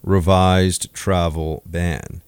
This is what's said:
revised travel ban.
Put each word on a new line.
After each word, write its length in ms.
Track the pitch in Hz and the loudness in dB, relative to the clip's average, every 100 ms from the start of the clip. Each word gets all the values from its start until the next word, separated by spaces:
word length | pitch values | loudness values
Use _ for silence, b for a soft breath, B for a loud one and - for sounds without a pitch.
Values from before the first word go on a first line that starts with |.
revised 880 | - 98 87 95 92 92 92 87 - | 2 2 4 4 4 4 2 0 -8
travel 680 | - - 92 85 78 78 78 | -8 -2 0 0 -2 -6 -8
ban. 560 | - 82 87 80 50 82 | -8 -4 -2 -4 -10 -18